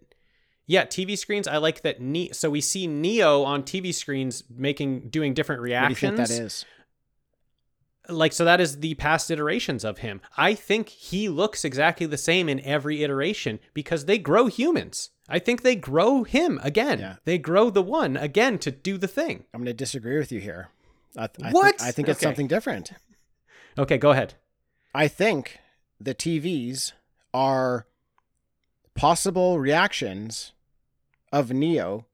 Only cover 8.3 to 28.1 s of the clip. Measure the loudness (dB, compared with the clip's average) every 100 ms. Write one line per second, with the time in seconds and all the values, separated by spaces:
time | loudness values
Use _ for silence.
8.3 | 4 4 6 4 -2 -6 -2 0 0 0
9.3 | -2 -2 -2 -4 -4 -6 -6 -10 -12 -8
10.3 | 0 0 0 -2 -2 -2 -12 -6 -4 -2
11.3 | 0 -2 -2 -4 2 2 2 -4 -2 0
12.3 | 2 2 -2 -2 -2 -2 -2 -2 0 -2
13.3 | -2 -6 -6 -8 -10 -4 -2 2 0 4
14.3 | 4 4 2 2 0 -2 -10 -12 _ -4
15.3 | -2 0 2 2 2 2 2 4 4 2
16.3 | 2 2 0 0 0 0 -2 -6 -8 -4
17.3 | -2 2 4 4 4 2 0 0 -2 0
18.3 | 2 2 2 -4 -6 -6 -4 -4 -2 -4
19.3 | -6 -12 -8 -8 -6 -6 -6 -4 -4 -4
20.3 | -6 -8 -12 -16 _ _ _ _ -10 -10
21.3 | -8 0 4 6 4 -2 0 0 2 0
22.3 | 0 0 0 -2 -6 -10 -18 _ _ _
23.3 | _ _ -20 -10 -4 0 4 4 4 0
24.3 | -8 _ _ _ _ _ 0 0 2 2
25.3 | 0 -4 -14 _ _ _ _ -8 -6 -2
26.3 | -2 -2 -4 -4 -6 -8 -10 _ _ _
27.3 | 0 2 2 0 -2 -6 _ _